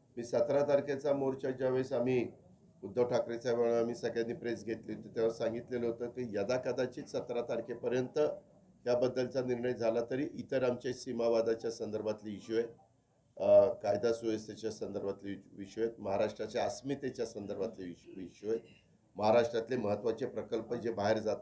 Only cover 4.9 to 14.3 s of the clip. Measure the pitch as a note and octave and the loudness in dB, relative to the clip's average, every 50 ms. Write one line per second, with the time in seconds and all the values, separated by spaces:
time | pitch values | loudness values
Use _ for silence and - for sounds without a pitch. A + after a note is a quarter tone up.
4.9 | G#2+ G#2 A2 G#2+ - A2+ A2+ A2+ A2+ - A#2 A2+ A2 A#2 - - B2 A#2+ A#2 A#2 | -10 -10 -10 -8 -2 0 0 2 2 0 -2 -2 -2 -4 -6 -4 -4 -2 -2 -2
5.9 | A2+ - A#2+ A#2+ - B2+ B2 A2+ G2+ G2+ G2 G2+ B2+ B2+ - C3+ B2 C3 B2+ B2 | -2 -2 -6 -8 -6 -6 -6 -4 -2 -2 0 0 0 0 0 -2 0 0 -2 -2
6.9 | - D#3 - - - C3 - - B2 A#2+ A#2 - - A2+ - - A#2 A#2 - A#2+ | -4 -8 -10 -6 -6 -6 -4 -4 -4 -4 -4 -2 -4 -4 -4 -6 -6 -4 -2 0
7.9 | A#2+ C3 B2+ B2+ - D3+ D3+ D3 - - - - - - - - - - - A#2+ | 0 0 0 0 2 2 2 2 2 -2 -10 -18 -20 -20 -20 -20 -20 -6 0 2
8.9 | A#2+ B2 B2+ B2 - B2+ B2+ A#2+ - C3+ B2 B2 B2 A#2 A#2+ B2+ B2 G#2+ A2+ A2+ | 2 4 2 2 2 0 -2 0 0 0 0 0 0 0 0 0 0 2 2 2
9.9 | A2+ A#2 A#2 - C3 C3 D3 D3+ - C#3 A#2+ - C#3 C3 B2+ B2 A#2+ A#2 - C3 | 2 2 0 0 -2 -2 -2 -4 -4 -8 -6 -2 0 2 2 2 0 0 -2 -4
10.9 | A#2+ - - C3 A#2+ A2+ A#2 A#2 A#2 A2+ A2+ A#2 A2+ A2+ - A#2 A2+ - A2 G#2+ | -4 -4 -6 -6 -2 2 2 4 4 4 4 4 2 0 0 -4 -4 -4 -4 -4
11.9 | G#2+ G#2+ G#2 G#2+ G#2+ G#2+ G#2 G#2+ G#2 F#2+ - - A2+ A2+ A#2+ A#2 - - - - | -4 -2 -2 -2 -2 -4 -4 -10 -10 -8 -6 -2 0 0 0 0 -4 -14 -20 -20
12.9 | _ _ _ _ _ _ _ _ - - F#2+ G2+ G2+ G2+ G2+ - - - - G#2 | _ _ _ _ _ _ _ _ -6 0 6 8 10 10 10 8 6 2 0 0
13.9 | G#2 G#2 - A#2 A#2 - A#2 A2+ | 2 2 2 2 0 0 0 -2